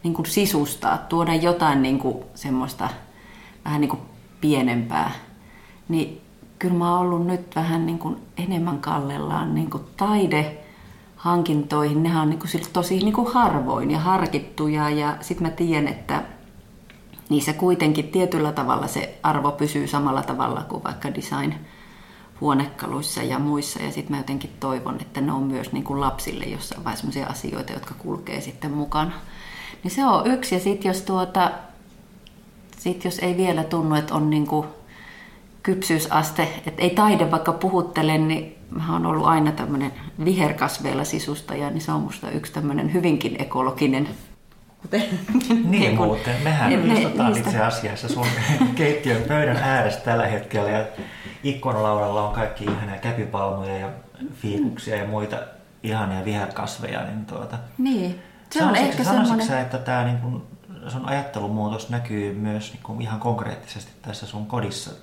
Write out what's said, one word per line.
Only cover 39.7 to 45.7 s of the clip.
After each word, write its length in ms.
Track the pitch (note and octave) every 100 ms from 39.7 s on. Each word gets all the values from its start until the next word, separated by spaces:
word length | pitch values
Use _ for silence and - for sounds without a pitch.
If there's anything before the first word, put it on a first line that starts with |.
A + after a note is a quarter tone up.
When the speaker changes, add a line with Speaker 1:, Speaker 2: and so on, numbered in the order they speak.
| C#3 C#3 - - -
Speaker 1:
viherkasveilla 800 | D#3+ F#3 D3+ D3+ C#3 - C#3+ C3+
sisustaja, 680 | D3 D#3+ C#3+ D3 - C#3+ C#3+
niin 100 | D#3
se 120 | D#3
on 80 | D#3
musta 300 | C#3+ - -
yksi 220 | D3+ -
tämmönen 400 | F3 D3 D3 D3+
hyvinkin 440 | F3 E3+ D3+ D#3+ -
ekologinen. 640 | C3+ C3 C3 B2+ C#3+ C3+ C#3+ G#2+ - - - - - -
Kuten 200 | - G#3+ A3+ F3 - A#3+ -
Speaker 2:
Niin 220 | A#3 F3